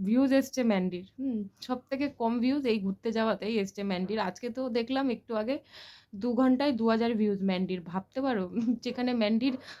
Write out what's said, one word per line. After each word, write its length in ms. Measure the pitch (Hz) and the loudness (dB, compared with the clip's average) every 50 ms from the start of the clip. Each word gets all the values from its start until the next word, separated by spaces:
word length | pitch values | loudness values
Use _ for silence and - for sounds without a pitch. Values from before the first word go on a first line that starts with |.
| 190 | -2
ভিউজ 260 | 196 226 254 277 262 269 | 2 4 4 4 6 4
এসছে 280 | 269 262 269 - 262 240 | 4 2 2 -2 0 2
ম্যান্ডির। 420 | 226 202 190 180 185 180 175 190 - _ - | 2 2 2 2 0 -2 -6 -10 -12 _ -8
হুম, 200 | 269 269 233 214 202 196 - _ | -4 -4 -4 -4 -6 -8 -12 _
সব 180 | - - 254 254 - _ | -8 -6 -6 -6 -6 _
থেকে 160 | 277 269 285 285 | -4 -2 -2 -4
কম 240 | - - 233 226 233 240 | -2 -2 -2 0 0 2
ভিউজ 240 | 226 254 277 294 269 | 2 2 2 2 2
এই 120 | 240 220 220 | 0 0 0
ঘুরতে 300 | 190 196 196 - - 233 | 0 -2 -4 -4 -4 -4
যাওয়াতেই 440 | 220 226 220 220 196 - 196 208 226 214 196 | 0 0 0 0 0 0 -2 -2 -2 0 -2
এসছে 180 | 196 - - 196 | -2 -4 -6 -4
ম্যান্ডির। 360 | 196 185 175 185 185 214 214 | -2 -2 -2 -2 -2 -2 -2
আজকে 280 | 202 185 185 - - 247 | -2 -4 -4 -6 -8 -8
তো 120 | 226 254 262 254 | -6 -4 -4 -2
দেখলাম 360 | 226 240 233 233 262 269 277 262 | -2 -2 -2 0 0 0 0 0
একটু 220 | 226 233 - - 233 | -2 -4 -6 -4 -4
আগে 200 | 214 214 233 277 - - _ - - - - - - - _ - | -4 -2 -2 -4 -4 -6 _ -20 -20 -20 -20 -20 -20 -20 _ -10
দু 140 | 196 208 247 233 | -4 -2 0 2
ঘন্টায় 400 | 233 262 262 254 254 285 294 254 | 4 4 4 4 4 4 2 2
দু 120 | 220 226 226 | 2 2 2
হাজার 220 | 226 220 233 233 240 | 4 4 2 2 2
ভিউজ 260 | 208 214 208 202 196 196 | 2 2 2 2 2 0
ম্যান্ডির, 380 | 190 185 180 190 175 185 180 | 0 2 0 0 -2 -2 -4
ভাবতে 380 | 165 165 170 185 196 - - 262 | -6 -6 -6 -6 -6 -6 -4 -2
পারো? 220 | 269 269 240 202 185 180 180 233 226 240 240 233 - | 0 0 0 0 -2 -2 -2 -2 0 0 0 0 -2
যেখানে 260 | 247 247 254 247 247 247 | -4 -4 -2 -2 0 0
ম্যান্ডির 420 | 233 214 208 226 220 247 277 254 262 - - - - | 2 2 2 2 2 2 0 0 -2 -6 -12 -18 -14